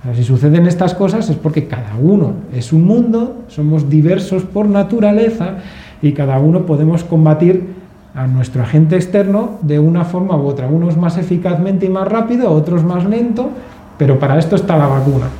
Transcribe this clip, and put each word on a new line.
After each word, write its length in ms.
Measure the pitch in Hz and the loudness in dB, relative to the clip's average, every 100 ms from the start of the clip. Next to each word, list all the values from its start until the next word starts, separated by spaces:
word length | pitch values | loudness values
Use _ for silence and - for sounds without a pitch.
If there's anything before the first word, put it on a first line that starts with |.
O 40 | |
sea, 100 | 127 | -4
si 100 | 120 | -2
suceden 420 | 120 127 143 160 175 | 2 2 4 4 4
estas 280 | 170 185 | 2 -2
cosas 340 | - 196 220 220 | 0 -2 0 -2
es 80 | 151 | -2
porque 300 | 156 147 - | -2 -4 -4
cada 300 | 117 107 107 | -8 -8 0
uno 320 | 147 202 160 - - | 2 4 2 -4 -8
es 180 | 123 - | -8 0
un 100 | 160 | 2
mundo, 580 | 175 233 233 226 247 - - | 4 2 2 0 -2 -8 -14
somos 420 | - 151 156 139 | -4 0 0 2
diversos 520 | 156 151 190 190 185 | 2 4 0 -2 -4
por 220 | 185 196 208 | -4 -2 0
naturaleza, 880 | 202 196 233 208 208 226 - 185 - - - - - | 0 0 0 2 2 0 -2 -6 -8 -14 -20 -20 -2
y 120 | 147 | -2
cada 260 | 139 139 135 | 0 -2 2
uno 220 | 147 175 | 2 2
podemos 440 | 170 147 156 165 | 0 0 2 0
combatir 720 | - 165 156 151 175 185 - - - - - | 0 2 4 4 4 2 -2 -14 -20 -20 -18
a 120 | 139 131 | -6 -2
nuestro 360 | 131 123 131 | -2 -2 -4
agente 340 | 117 151 156 180 | 0 2 4 2
externo 600 | 180 202 196 196 233 - | 0 0 0 0 -2 -6
de 180 | 151 147 | -2 2
una 260 | 151 170 170 | 2 2 -2
forma 280 | 180 185 160 | -4 -2 0
u 80 | 139 | -2
otra, 200 | 135 127 | -4 -2
unos 300 | 160 170 160 | 0 0 0
más 220 | 170 165 | 0 -2
eficazmente 680 | 185 180 180 165 190 190 | -2 -2 -2 -2 0 0
y 60 | 190 | 0
más 180 | 190 196 | -2 -2
rápido, 420 | 226 226 240 240 | -2 -2 0 2
otros 320 | 156 151 175 | 0 0 0
más 200 | 165 180 | 0 0
lento, 460 | 185 226 240 226 269 - - - - - | -2 -2 -2 -4 -6 -8 -16 -20 -20 -2
pero 200 | 139 131 | 0 2
para 200 | 139 147 | 2 0
esto 180 | 160 202 | 2 0
está 220 | - 160 | 0 2
la 80 | 143 | 2
vacuna. 400 | 135 135 131 131 - | 2 2 0 -2 -8